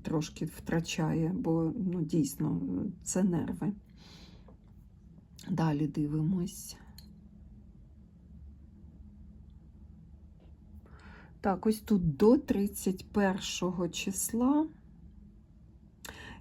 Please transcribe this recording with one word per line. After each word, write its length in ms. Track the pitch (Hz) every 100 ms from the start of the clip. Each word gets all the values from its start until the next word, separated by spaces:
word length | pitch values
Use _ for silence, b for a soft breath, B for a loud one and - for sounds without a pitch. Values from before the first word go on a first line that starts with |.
трошки 420 | - 156 151 -
втрачає, 880 | 160 - - 165 165 - 156 156 160 185
бо, 340 | 160 165 160 - 185
ну, 100 | 175
дійсно, 600 | 156 170 139 - 156 - - - - -
це 200 | - 185
нерви. 500 | 190 170 - - 202 - - B B B B B B - - - - - - - - - -
Далі 360 | 190 160 147 147
дивимось. 920 | 156 147 156 156 185 185 - - - B B - - - - - - - - - - - - - - - - - - - - - - - - - - - - - - - - - - - - - - - B B B B -
Так, 260 | 202 185 220
ось 140 | 214
тут 360 | - 202 170 135
до 220 | 214 277
тридцять 680 | - 202 202 - 190 185 -
першого 760 | 208 196 190 - - 180 180 170
числа 800 | - 202 196 - 226 254 294 320 - - - - - - - - - - - - - - B B B